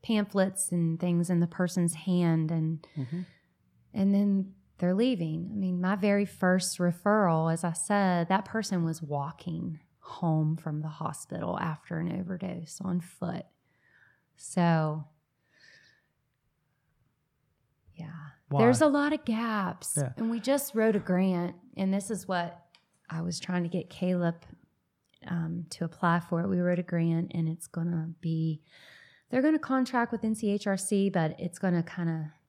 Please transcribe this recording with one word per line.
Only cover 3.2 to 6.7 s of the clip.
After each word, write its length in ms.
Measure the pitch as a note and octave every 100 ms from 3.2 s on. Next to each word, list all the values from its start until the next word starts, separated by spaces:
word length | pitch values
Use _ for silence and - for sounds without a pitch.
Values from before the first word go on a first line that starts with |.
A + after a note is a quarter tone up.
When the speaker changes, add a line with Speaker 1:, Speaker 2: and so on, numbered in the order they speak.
| F#3 _ _ _ _ _ _
Speaker 1:
and 200 | G#3+ G3
then 400 | G3 G3+ G3 F#3+ - _ _
they're 160 | F3+
leaving. 540 | F#3+ B3 A3+ E3 D#3+ F3+
I 40 |
mean, 260 | G#3+ F#3 F3+
my 140 | F#3 G3+
very 280 | G3+ G3+ G3
first 520 | - F#3 F#3 F3+